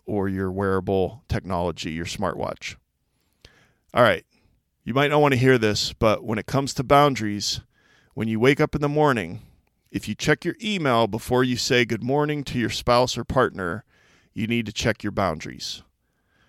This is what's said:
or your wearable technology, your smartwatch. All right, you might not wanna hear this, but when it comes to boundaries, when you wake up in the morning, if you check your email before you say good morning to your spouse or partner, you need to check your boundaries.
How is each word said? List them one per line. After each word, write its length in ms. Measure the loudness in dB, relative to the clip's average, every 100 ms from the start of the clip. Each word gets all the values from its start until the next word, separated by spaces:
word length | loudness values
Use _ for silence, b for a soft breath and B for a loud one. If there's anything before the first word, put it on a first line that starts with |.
or 240 | -6 -2 -2
your 240 | -2 -2
wearable 720 | -2 0 0 0 0 0 -4 -6
technology, 640 | -4 -2 -2 -2 -4 -8
your 120 | -6
smartwatch. 720 | -8 -4 -4 -4 -6 -8 -12 -16 _ _ _ _ b b b b b b b
All 80 | 2
right, 220 | 4 4 -4 _ _ _ _ _
you 100 | -4
might 160 | 0 2
not 100 | 4
wanna 160 | 4 4
hear 220 | 6 6
this, 340 | 4 0 -4
but 320 | 0 2 2
when 140 | 0 -6
it 80 | -2
comes 260 | -4 -2
to 80 | -6
boundaries, 800 | 4 6 6 2 -4 -4 -4 -6 -10 b b b b
when 120 | -6 -4
you 140 | 2
wake 180 | 4 4
up 160 | 2
in 60 | 0
the 80 | -2
morning, 520 | 2 2 2 -2 -10 -16 _ _ _ _
if 180 | -8 -6
you 60 |
check 320 | -4 0 0 -2
your 100 | -6
email 440 | -4 -2 2 2 2
before 380 | 0 -2 0
you 120 | 2 0
say 280 | 0 2
good 180 | 2 -2
morning 400 | -2 0 0 -2
to 140 | -6 -4
your 120 | -4
spouse 480 | -2 2 2 2 -2
or 60 |
partner, 600 | -2 0 0 0 -6 -6 -10 b b b b
you 140 | -8 -4
need 180 | -2
to 80 | -4
check 300 | -2 -2 -2
your 100 | -4
boundaries. 720 | -2 -2 -2 -8 -12 -12 -14 -18 _ _ _ _ _